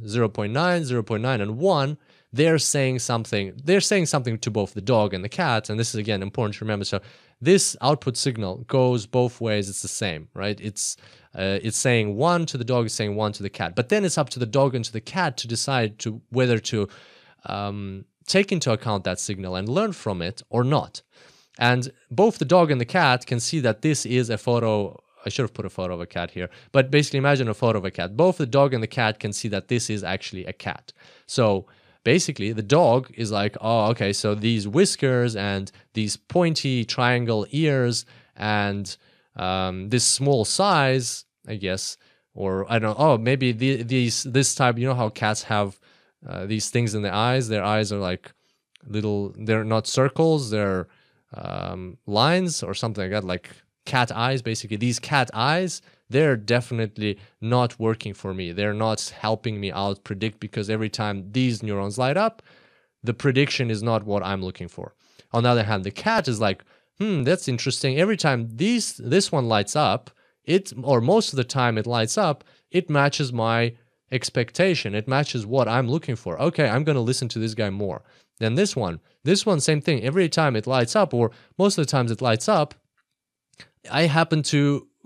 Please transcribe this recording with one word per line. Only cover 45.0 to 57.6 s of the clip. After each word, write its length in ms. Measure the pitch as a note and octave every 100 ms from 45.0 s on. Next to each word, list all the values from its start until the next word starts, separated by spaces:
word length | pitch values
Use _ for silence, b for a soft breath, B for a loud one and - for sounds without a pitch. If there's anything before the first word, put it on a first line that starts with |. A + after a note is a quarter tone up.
| A2
cats 340 | - G#2+ G#2+
have, 340 | - G#2 G2+ - b b b b -
uh, 180 | F2+ G2
these 220 | A2 -
things 260 | B2 A#2 G#2+
in 60 |
the 120 | G2+
eyes? 340 | G2 A#2+ C3 A2+
Their 140 | G#2+
eyes 300 | G2 G#2+ G#2
are 60 | G2+
like 340 | F#2 F2+ - _ _ _ _ _
little, 520 | A#2+ G#2+ G#2+ G#2 G2+ G2+
they're 240 | A2 A2
not 240 | A2 A2 -
circles, 640 | - C3 - D#3+ D#3 A#2
they're, 380 | G#2+ G2+ F#2 - b b b b
um, 680 | - - F#2 F2+ F#2 F#2 F2 -
lines 580 | G#2 C#3 F3+ F3+ D3
or 100 | F2+
something 300 | F#2+ A2+ G#2
like 80 | F#2
that, 120 | G#2
like 260 | F#2 F2+ - - _ _
cat 280 | - C3 A#2+
eyes, 300 | A2 B2 C3+
basically. 340 | A#2 A2 G2+ G#2+
These 240 | A#2+ A#2
cat 280 | - C#3+ B2
eyes, 480 | A2 C3 E3 F#3 - b b b
they're 280 | B2+ D#3 A#2+
definitely 840 | G#2 A#2+ A#2+ A#2 A2 G#2+ G#2+ G2 B B
not 400 | A2+ B2